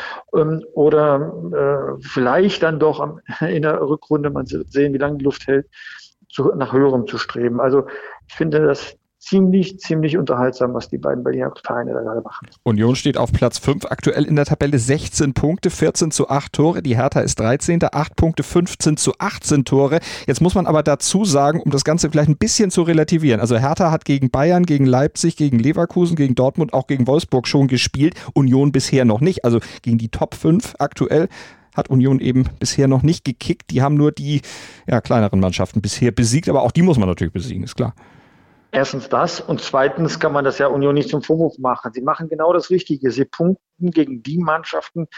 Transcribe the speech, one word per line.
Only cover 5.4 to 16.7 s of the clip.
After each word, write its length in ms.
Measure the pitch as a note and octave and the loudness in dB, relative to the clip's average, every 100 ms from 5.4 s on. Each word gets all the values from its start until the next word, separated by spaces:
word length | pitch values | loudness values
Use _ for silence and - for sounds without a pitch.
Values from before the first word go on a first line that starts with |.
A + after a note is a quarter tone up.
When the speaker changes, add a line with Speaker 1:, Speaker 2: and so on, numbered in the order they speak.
| - | -2
Speaker 1:
hält, 200 | C#3 C#3 - - - - _ _ | -2 -2 -14 -20 -20 -20 _ _
zu, 220 | - B2+ - | -2 -2 0
nach 160 | B2+ | 0
Höherem 340 | C3 C#3 C3 A2+ | 2 2 2 -2
zu 120 | A2+ | -6
streben. 420 | - A#2 A#2+ A#2+ | -8 -4 -2 0
Also 260 | C3 C#3 C3 - - - _ | 2 2 0 -10 -16 -20 _
ich 80 | |
finde 320 | - E3 D3+ D3 | -6 -2 2 2
das 300 | C#3 - - _ _ | 0 -6 -20 _ _
ziemlich, 600 | - F#3+ F#3+ F#3+ - - | -2 2 4 4 0 -6
ziemlich 360 | - D#3+ D#3 E3+ | -4 -2 0 -2
unterhaltsam, 580 | - B2 B2+ B2 B2 | -2 0 0 0 -2
was 140 | A#2+ - | -4 -8
die 80 | C3 | -6
beiden 280 | C#3+ C3 | -4 -2
Berliner 280 | B2 C3 B2+ - | -2 -4 -6 -8
Vereine 280 | - A#2+ A#2+ | -8 -6 -4
da 100 | B2+ | -6
gerade 180 | A2+ A2+ | -6 -8
machen. 280 | - - - _ | -10 -16 -20 _
Speaker 2:
Union 320 | - G#2+ A2+ | -2 2 2
steht 240 | C3 D3+ C3 | 2 0 -2
auf 140 | B2+ | 0
Platz 260 | - B2 - | 2 0 0
fünf 260 | - C#3+ - | -2 -2 -4
aktuell 380 | - - C#3+ | -4 -2 0
in 120 | D3 D3 | 0 2
der 80 | |
Tabelle, 340 | C#3+ D3+ C#3+ C#3+ | 2 0 2 0
sechzehn 560 | A#2 D3 - - C#3+ | 2 -2 -2 -2 0
Punkte, 360 | B2 D3 F3 F#3 | 0 -2 0 -2
vierzehn 420 | - D#3 - E3 | 0 0 0 -2
zu 160 | - C#3 | 0 0
acht 240 | C#3 - | -2 -4
Tore. 300 | - D3+ | 0 2